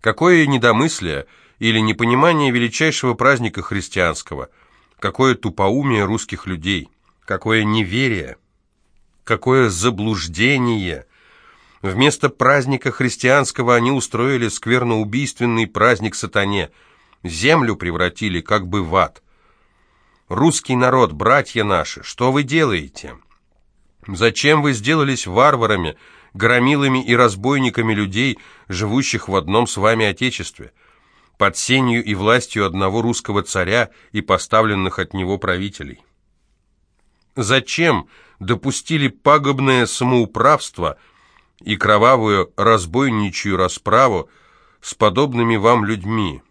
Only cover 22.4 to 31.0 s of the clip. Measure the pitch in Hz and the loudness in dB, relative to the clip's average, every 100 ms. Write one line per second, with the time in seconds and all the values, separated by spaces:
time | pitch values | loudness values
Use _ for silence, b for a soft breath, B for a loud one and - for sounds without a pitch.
22.4 | 143 156 151 92 71 - 73 64 _ _ | 0 0 0 -2 -6 -16 -18 -20 _ _
23.4 | _ _ _ _ _ _ - 92 113 110 | _ _ _ _ _ _ -12 0 0 2
24.4 | 143 156 147 120 110 160 139 127 - 92 | 2 4 2 0 0 0 0 -2 -2 4
25.4 | 139 135 113 101 82 71 b b b 95 | 4 4 2 0 -2 -6 b b b -2
26.4 | - 123 127 147 139 131 117 120 120 95 | 2 4 4 2 2 0 2 4 4 2
27.4 | 117 139 127 117 113 104 104 98 131 104 | -2 0 0 -2 -2 -2 -2 -2 -2 -4
28.4 | B B B 92 104 120 135 117 - 95 | B B B -6 -2 -2 -2 -6 -2 -2
29.4 | 76 104 120 - 104 113 107 95 127 - | 0 0 0 0 0 2 0 0 -4 -4
30.4 | 107 - - b b b | -12 -14 -20 b b b